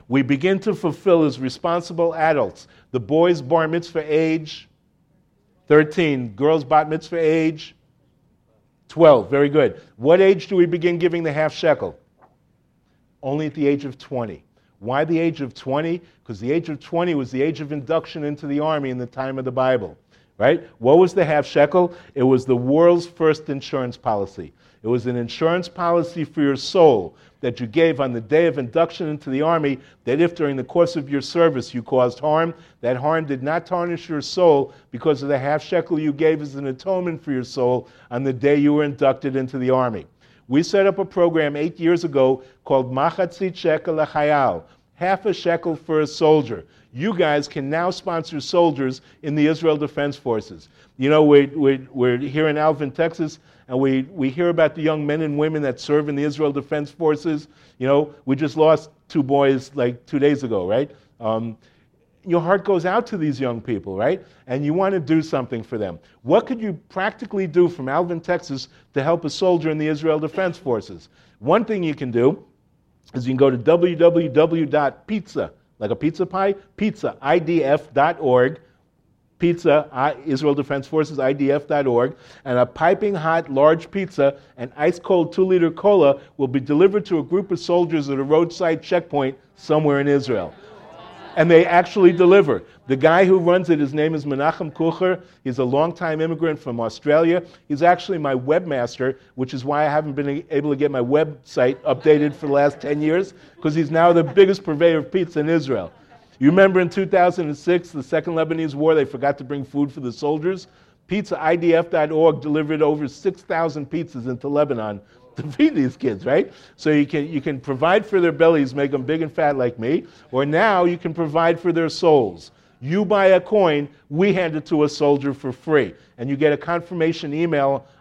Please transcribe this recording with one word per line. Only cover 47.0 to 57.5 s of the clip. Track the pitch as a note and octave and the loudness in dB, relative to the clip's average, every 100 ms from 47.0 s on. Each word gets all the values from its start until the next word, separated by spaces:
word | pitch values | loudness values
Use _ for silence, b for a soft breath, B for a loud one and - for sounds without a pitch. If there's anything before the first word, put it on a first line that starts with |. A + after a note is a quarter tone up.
| G3+ | -4
guys | F3+ D#3 D3 C#3+ | 0 0 0 -4
can | D3+ C3+ | -8 -6
now | D#3+ F3+ | -4 -4
sponsor | F3+ F#3 E3 D#3+ D3+ | -6 -6 -6 -6 -10
soldiers | - F3 E3+ C3 C3 B2+ b b | -2 2 2 2 -4 -6 b b
in | D3+ | -6
the | D3+ D3 | 0 2
Israel | D#3+ E3 D3+ | 2 0 0
Defense | D3 - C#3+ - | -2 -4 -6 -4
Forces. | B2 A2 - E2+ - b b - | -4 -4 -4 -18 -20 b b -4
You | C3+ | 2
know, | D#3 | 4
we, | D3+ C#3+ C#3 | 8 6 6
we, | D3+ C3+ C3+ C3 | 0 0 0 -4
we're | B2+ B2 B2 | -2 0 0
here | C#3 D3 D#3 | -4 -2 -2
in | D3+ | 0
Alvin, | D#3 D3 C#3 | 0 0 -4
Texas, | D3 E3 E3 D#3 - b b b | -2 -4 -2 -8 -8 b b b
and | B2+ | -2
we, | C3+ C3 | 0 0
we | C3+ F#3 C3+ | -4 -4 -4
hear | C#3 F3 | -2 0
about | E3 D#3 | 2 0
the | D#3+ | 0
young | D#3 D#3 D3 | -2 -2 -2
men | D#3 | -2
and | D#3 D3 | -2 -2
women | D#3 D#3 | -2 -2
that | C#3 B2 | -4 -6
serve | - D3 D3+ | 0 0 0
in | C#3 | -4
the | |
Israel | D3 C#3+ D3+ | -4 -2 -2
Defense | C#3 C3+ D3+ C#3+ | -2 -4 -6 -6
Forces. | - D#3 D3+ E3+ D3+ - | -2 0 0 -2 -6 -8